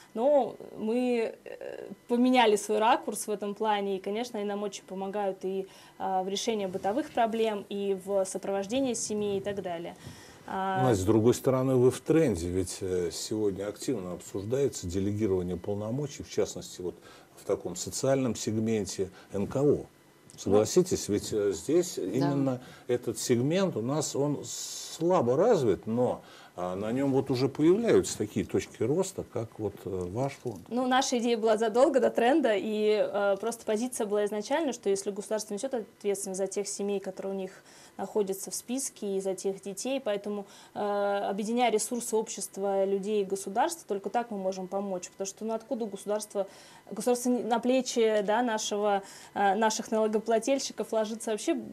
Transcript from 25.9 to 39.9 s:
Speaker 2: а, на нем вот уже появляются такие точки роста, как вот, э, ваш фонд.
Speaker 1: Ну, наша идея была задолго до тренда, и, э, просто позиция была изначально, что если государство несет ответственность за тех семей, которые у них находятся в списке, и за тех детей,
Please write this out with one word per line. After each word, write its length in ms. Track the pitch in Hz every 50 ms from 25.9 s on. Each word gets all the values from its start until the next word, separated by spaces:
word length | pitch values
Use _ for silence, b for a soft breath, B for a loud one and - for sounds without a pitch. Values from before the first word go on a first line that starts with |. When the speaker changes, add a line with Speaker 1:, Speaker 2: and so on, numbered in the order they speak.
| 113 120 123 113 95 - B B B B B B B
Speaker 2:
а, 200 | - 90 92 92
на 160 | 95 104 110
нем 200 | 117 131 139 139
вот 200 | 131 135 135 -
уже 180 | 135 120 135 135
появляются 680 | - - 151 165 180 220 233 214 147 98 - - - -
такие 280 | 110 - - 110 87
точки 380 | - - 101 - - - - 107
роста, 400 | 117 147 180 185 - - - 82 - -
как 140 | 117 110 110 - -
вот, 140 | 107 98 - - -
э, 40 | 92
ваш 440 | 98 92 90 87 92 117 135 139 139
фонд. 260 | - - 123 107 85 - -
Speaker 1:
Ну, 160 | 220 247 254 254
наша 300 | 254 254 269 - 262 240
идея 200 | 220 247 233 220
была 200 | 214 226 220 208
задолго 420 | 226 226 208 240 269 320 262 262
до 100 | 226 220
тренда, 440 | - - 233 240 285 330 262 233 214
и, 420 | 190 - 220 214 214 214 208 214 208
э, 380 | 185 - - 208 202 202 196 196
просто 260 | 214 226 226 - -
позиция 400 | - 220 208 240 254 - - 233
была 200 | 202 202 208 208
изначально, 480 | 202 214 214 214 - 269 320 339 269 -
что 160 | - - 196
если 200 | 196 196 - 202
государство 420 | 196 202 202 - 220 214 214 - 208
несет 180 | 196 - 269 269
ответственность 640 | 233 202 - - _ - 202 196 196 - 190 185 185
за 80 | 196 190
тех 200 | - 208 196 -
семей, 320 | - - 202 202 202 196
которые 340 | 196 190 185 - - 196 196
у 40 | 196
них 140 | 185 185 - - B B B B B B B -
находятся 540 | 196 185 - 220 202 190 196 190 - 190
в 40 | -
списке, 640 | - - - 240 269 262 - - - 214 202 196 190
и 40 |
за 120 | 190 190 185
тех 260 | 185 - 196 190 190 -
детей, 360 | 202 190 190 - 247